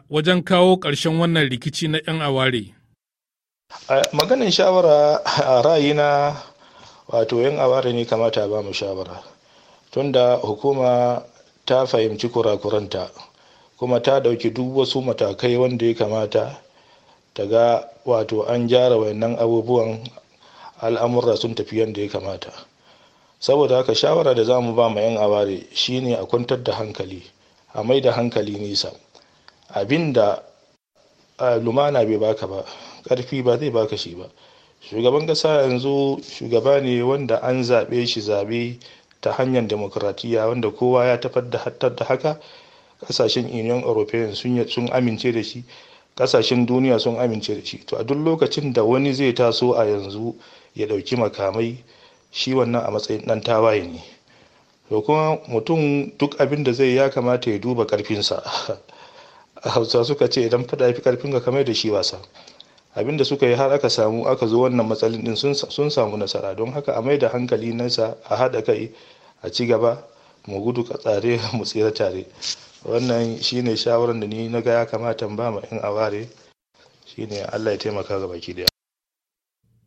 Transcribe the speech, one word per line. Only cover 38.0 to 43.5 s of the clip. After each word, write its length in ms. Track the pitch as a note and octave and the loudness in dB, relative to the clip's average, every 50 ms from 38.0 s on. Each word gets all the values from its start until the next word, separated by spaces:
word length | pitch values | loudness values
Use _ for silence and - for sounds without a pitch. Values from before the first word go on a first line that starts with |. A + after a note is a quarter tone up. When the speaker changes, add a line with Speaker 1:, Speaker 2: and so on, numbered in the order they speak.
| A#2+ A#2 | -2 -2
Speaker 2:
shi 140 | - A#2 | -4 -4
zaɓe 560 | G#2 G#2 G#2+ G2+ G2+ G#2 A2+ A#2 A#2 A#2+ B2 B2 - - - - _ _ _ _ | -2 -2 -2 -2 -2 -2 -4 -4 -4 -6 -8 -12 -16 -20 -20 -20 _ _ _ _
ta 100 | - G#2+ | -4 -4
hanyar 360 | G#2+ - C3 C3 B2+ B2+ A2+ G2+ | -2 0 0 0 0 0 0 0
demokratiya, 800 | G#2+ G#2 G#2 G2 - G#2+ G2+ G2+ F#2+ - - A#2+ A#2 A2 G#2+ A2 | -2 -4 -4 -6 -6 -4 -4 -4 -4 -6 -4 -2 0 0 0 0
wanda 220 | A#2+ B2 A2+ G#2+ | 0 0 -2 -2
kowa 340 | G#2 - B2 B2 B2+ B2 A#2+ | -2 0 2 2 4 4 4
ya 120 | B2+ B2 A#2 | 4 2 2
tabbatar 760 | - B2+ - B2+ B2 B2 A#2+ A#2 - B2 - - - B2+ A#2+ | -2 -2 -2 -2 -2 -2 -4 -6 -6 -8 -4 -2 -2 -2 0
da 100 | - A#2 | -2 -2
haka. 340 | - B2+ B2+ - D#3 D3+ D#3 - - - - - - - - _ _ _ _ | -2 -2 0 0 -2 -4 -4 -8 -18 -20 -20 -20 -20 -20 -20 _ _ _ _
Ƙasashen 480 | - - - - B2 G#2+ G#2 B2+ A#2+ A#2+ | -10 -4 0 0 2 2 2 0 -2 -4